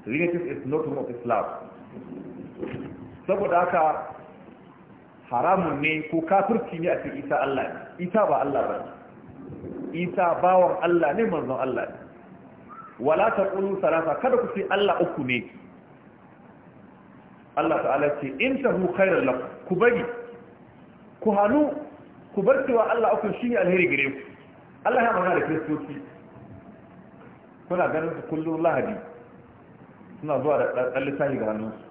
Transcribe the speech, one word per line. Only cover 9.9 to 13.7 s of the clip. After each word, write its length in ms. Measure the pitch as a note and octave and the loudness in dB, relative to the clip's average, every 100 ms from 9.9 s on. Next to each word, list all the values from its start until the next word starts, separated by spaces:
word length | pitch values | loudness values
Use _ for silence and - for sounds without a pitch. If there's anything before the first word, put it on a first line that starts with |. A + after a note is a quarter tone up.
Isa 460 | E3 F3 - F3 E3 | -4 -2 2 2 4
bawan 360 | F3+ F#3 F3 - | 4 6 6 4
Allah 320 | E3+ F3 D3+ | 2 4 4
ne, 100 | C#3+ A3 | 2 0
manzon 340 | E3+ B2+ C3 | 0 -2 -2
Allah 260 | C3 A2+ F2+ | -2 -2 -4
ne. 100 | - - - - - - - - - - - | -10 -18 -20 -20 -20 -20 -20 -20 -18 -18 -4
"Wala 320 | B2+ D#3+ A3 | 2 4 4
taqulu 480 | G3+ F#3+ F#3+ G3 | 2 0 0 -2